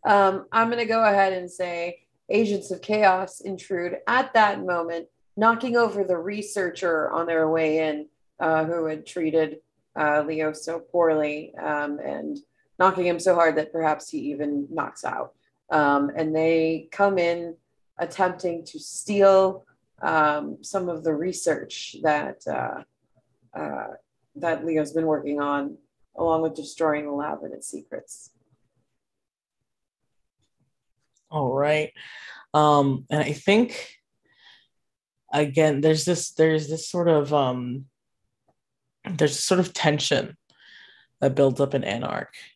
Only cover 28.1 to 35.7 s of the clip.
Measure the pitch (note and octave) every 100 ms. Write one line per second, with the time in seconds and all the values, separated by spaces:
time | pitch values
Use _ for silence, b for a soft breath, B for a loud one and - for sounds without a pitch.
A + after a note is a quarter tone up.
28.1 | - - _ _ _ _ _ _ _ _
29.1 | _ _ _ _ _ _ _ _ _ _
30.1 | _ _ _ _ _ _ _ _ _ _
31.1 | _ _ D#3 C3 C3+ D3 D3+ D3+ B B
32.1 | B B B B D3+ D3+ D3 C#3 C3 -
33.1 | D3 C3+ D3 - G#3 A#3+ - - - _
34.1 | _ b b b b b _ _ _ _
35.1 | _ _ C#3+ D3+ C#3 D#3